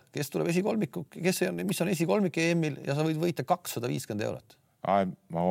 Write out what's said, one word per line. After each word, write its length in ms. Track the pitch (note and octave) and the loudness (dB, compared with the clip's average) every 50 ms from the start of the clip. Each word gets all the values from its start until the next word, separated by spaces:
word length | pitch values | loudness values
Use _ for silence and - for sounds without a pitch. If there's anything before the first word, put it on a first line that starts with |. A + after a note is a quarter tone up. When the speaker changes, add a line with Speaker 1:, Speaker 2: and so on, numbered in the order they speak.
| - _ | -12 _
Speaker 1:
kes 180 | - C#3+ C#3+ - | -6 -6 -4 -2
tuleb 220 | - E3+ D#3 E3+ | -2 0 0 2
esikolmiku, 540 | E3+ F#3 G3 A3 A3+ A3 F#3 - - F3 - - | 2 2 2 2 0 0 -2 -2 -4 -8 -10 -10
kes 300 | - - E3 F#3 F#3 - | -8 0 0 0 2 2
on, 220 | F3+ F3+ F3 E3+ F3+ | 0 0 0 -2 -2
mis 160 | F#3+ F#3 - | -2 -2 0
on 80 | E3+ F#3 | 0 0
esikolmik 460 | G3 D3 E3 D#3 G3 G#3+ G3 E3+ - | 0 0 2 2 2 2 2 0 0
E 120 | E3+ E3 E3+ | 2 2 2
M-il 240 | E3+ E3+ D#3+ D3+ C3+ - C#3 | 4 2 2 0 -2 -4 -4
ja 80 | D3 C#3 | -2 0
sa 120 | D3 D#3 | 0 0
võid 120 | D#3+ D#3 | 0 0
võita 280 | D3+ E3 F3+ D3+ - C#3 | 0 0 0 -2 -2 0
kakssada 420 | - F3+ - - - - A#2 A#2 B2+ | 0 0 0 -2 -6 -6 -4 -2 -2
viiskümmend 360 | D3 C#3+ - - A2 G#2 A2 | -2 -4 -4 -4 -4 -2 -2
eurot. 300 | A2+ - - - - - _ _ _ _ _ - | -4 -4 -6 -10 -18 -20 _ _ _ _ _ 0
Speaker 2:
Aa, 220 | - F#2+ G2+ F#2+ F#2 - - _ - | 2 4 4 2 2 -2 -8 _ -6
ma, 160 | - E2+ F2 F#2 | -2 2 2 4